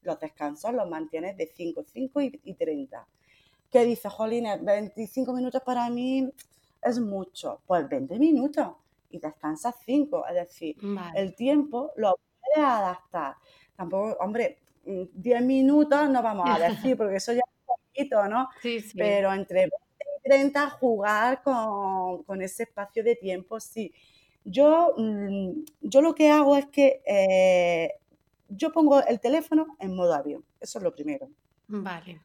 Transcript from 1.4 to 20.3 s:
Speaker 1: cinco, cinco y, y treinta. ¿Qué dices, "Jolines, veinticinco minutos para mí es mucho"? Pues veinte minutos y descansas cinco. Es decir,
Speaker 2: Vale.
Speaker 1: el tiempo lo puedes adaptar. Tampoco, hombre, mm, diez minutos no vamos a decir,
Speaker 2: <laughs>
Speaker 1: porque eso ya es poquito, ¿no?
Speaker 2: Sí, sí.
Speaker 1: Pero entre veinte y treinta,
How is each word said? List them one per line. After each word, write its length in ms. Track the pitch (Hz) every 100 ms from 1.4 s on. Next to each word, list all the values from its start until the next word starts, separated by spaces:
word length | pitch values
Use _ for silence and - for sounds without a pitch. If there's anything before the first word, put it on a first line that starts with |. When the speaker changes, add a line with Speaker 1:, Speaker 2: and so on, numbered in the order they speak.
| 160
Speaker 1:
cinco, 360 | _ 170 160
cinco 380 | - - 262 285
y, 180 | 277 -
y 100 | -
treinta. 540 | 190 165 311 - 117 113 _ _ _ _ _ _
¿Qué 120 | - 233
dices, 260 | 226 202
"Jolines, 520 | - 220 233 226 196
veinticinco 720 | 165 202 214 - 220 - 254
minutos 280 | 254 254 262 262
para 240 | 247 240
mí 420 | 240 254 262 262 - - _ _ _
es 180 | - 247
mucho"? 640 | 226 196 185 - 151 107 _
Pues 220 | 180 147
veinte 300 | 139 135 202
minutos 480 | 311 294 269 294 277 - _ _ _
y 100 | 175
descansas 560 | 156 156 151 156 240 240 -
cinco. 400 | 277 285 170 -
Es 80 | 175
decir, 400 | 175 - 160 151
Speaker 2:
Vale. 380 | 202 202 175 165
Speaker 1:
el 160 | 196 180
tiempo 560 | 247 294 294 240 277 -
lo 200 | 214 185 _ _
puedes 280 | 262 302 294
adaptar. 680 | 233 190 180 _ 175 143 - _ _ _ _
Tampoco, 400 | 175 190 214 208
hombre, 360 | 190 220 208 - _ _ -
mm, 180 | 190 180
diez 280 | - 185 240
minutos 680 | 247 269 262 294 294 285 294
no 120 | 262
vamos 260 | 226 208 175
a 100 | 170
decir, 360 | 165 214 233 254
Speaker 2:
<laughs> 20 |
Speaker 1:
porque 180 | 214 190
eso 160 | 214
ya 60 | 240
es 260 | 247 _ _
poquito, 640 | 247 _ - 277 233 202
¿no? 220 | 220 254 -
Speaker 2:
Sí, 180 | 240 233
sí. 120 | 214 202
Speaker 1:
Pero 360 | 214 202 196
entre 280 | 196 202 180
veinte 440 | 185 - _ _ - 571
y 100 |
treinta, 400 | 262